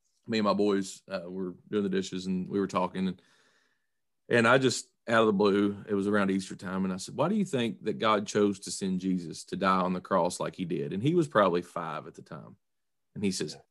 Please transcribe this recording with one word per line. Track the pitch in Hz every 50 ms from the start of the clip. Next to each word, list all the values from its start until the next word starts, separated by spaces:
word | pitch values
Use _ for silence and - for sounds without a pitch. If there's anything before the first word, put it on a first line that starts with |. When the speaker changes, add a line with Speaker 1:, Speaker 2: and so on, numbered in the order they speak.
| _ _ _ _ _
Speaker 1:
Me | 120 113
and | 110 104
my | 101 98
boys, | 101 104 104 98 98 95 - - - _ -
uh, | 95 92 85 90
were | 92 95 95 90 - - _ -
doing | 101 104 101
the | 95
dishes | 95 95 92 - 90 92 92
and | 95 92 92 92
we | - - 101
were | 98
talking, | 95 - 95 90 90 - 95 92 92
and, | 90 - _ _ _ _ _ _ _ _ _ _ _ _ _ _ _ _ _ _ _ _ _ -
and | 117 120 113
I | 117 127
just, | 135 131 123 104 - - - _ _ _
out | 113 117 113
of | 113
the | 110 101
blue, | 95 107 101 95 101 104 101 101 98 - -
it | 104
was | 98 95
around | 104 107 104 98 98
Easter | 95 98 95 - 92
time, | - 104 90 95 95 95
and | 95 92
I |
said, | 95 - - -
"Why | 120 143
do | 175 226
you | 214 190
think | - - 123 117 110 - - -
that | 107 101
God | 98 113 110 107 101 104
chose | - - 107 104 101 101 -
to | - 92
send | - - 101 95 95 90
Jesus | 92 95 92 90 85 78 85 - -
to | - 92
die | 90 95 95 92 92
on | 90 92 92
the | 90
cross | - - 101 92 82 90 - -
like | 80 78 -
he | - 92
did?" | 82 85 76 71 73 87
And | 98
he | 117 151 175
was | 175 156
probably | 147 - 107 101 92 85 90 85
five | - - 87 85 80 76 76 69
at | 82 -
the | -
time. | - - - 71 55 57 - _ _ _ _ _ _ _ _ _ _ _ _
And | 98 104
he | 98
says, | 92 - 82 76 -
Speaker 2:
Yeah. | - - _